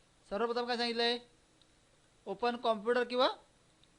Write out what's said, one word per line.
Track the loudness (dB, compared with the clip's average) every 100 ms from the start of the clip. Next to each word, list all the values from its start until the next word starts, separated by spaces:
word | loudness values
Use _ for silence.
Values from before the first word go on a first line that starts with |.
| _ _ -6
सर्वप्रथम | -2 0 0 -2
काय | -2
सांगितलं | -2 0
आहे, | 0 0 -6 -20 _ _ _ _ _ _ _ _ -10
ओपन | -4 -2 0
कॉम्प्युटर | 0 0 0 0
किंवा | 0 2 2 0 -12 _ _ _ _